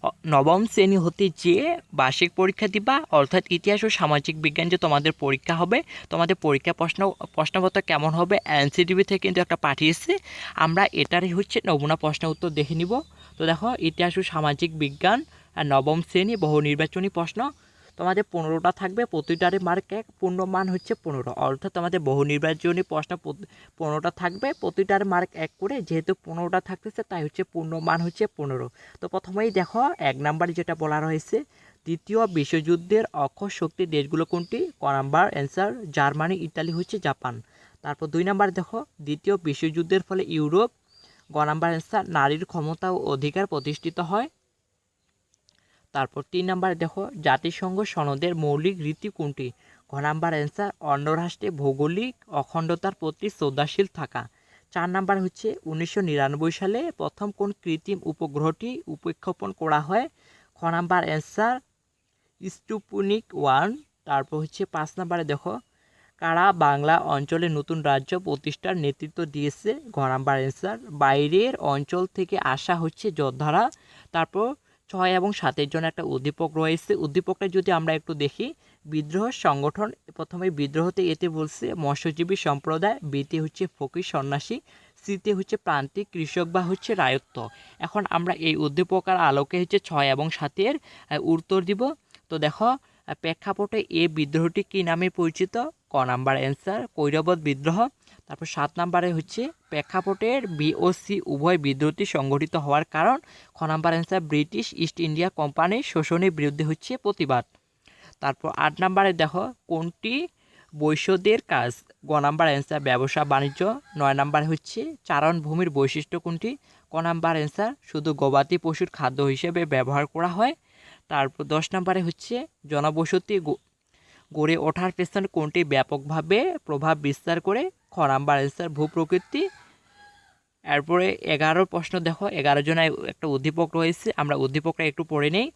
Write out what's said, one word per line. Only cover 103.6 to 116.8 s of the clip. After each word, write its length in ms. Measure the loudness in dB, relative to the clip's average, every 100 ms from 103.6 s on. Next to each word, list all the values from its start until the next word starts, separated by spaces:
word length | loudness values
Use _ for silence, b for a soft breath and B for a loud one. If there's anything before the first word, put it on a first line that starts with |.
নাম্বার 300 | -4 0 2
অ্যান্সার 280 | 0 0 -2
ব্রিটিশ 540 | 0 0 0 -2 -6
ইস্ট 260 | -4 -4 -2
ইন্ডিয়া 280 | -2 0 -2
কোম্পানির 540 | 0 -4 0 2 0
শোষণের 480 | 0 -2 0 2 2
বিরুদ্ধে 340 | 2 -2 0
হচ্ছে 320 | -2 -2 -6 -4
প্রতিবাদ। 480 | -4 -2 0 0 -2 _ _ _ b b b b
তারপর 300 | -6 -4 -6 0
আট 240 | 0 2
নাম্বারে 320 | 0 4 2
দেখো, 400 | 2 0 0 -6 -8 -6
কোনটি 600 | -4 -4 -6 -4 -4 -6 b b b b -2
বৈশ্যদের 600 | 0 2 2 0 2 -2 0
কাজ? 360 | 0 0 -6 _ _ -2
গ 120 | 2
নাম্বার 300 | 2 4 2
অ্যান্সার 320 | 2 -2 -4
ব্যবসা 440 | 0 0 2 0
বাণিজ্য। 560 | 2 2 0 0 -2 -2 _ -2
নয় 180 | 0
নাম্বার 300 | 2 2 2
হচ্ছে 520 | 0 -2 -4 -8 -8 -10
চারণভূমির 640 | -2 2 2 2 -2 0 0
বৈশিষ্ট্য 500 | 2 2 0 -6 -6
কোনটি? 360 | -6 -4 -6 -8 b b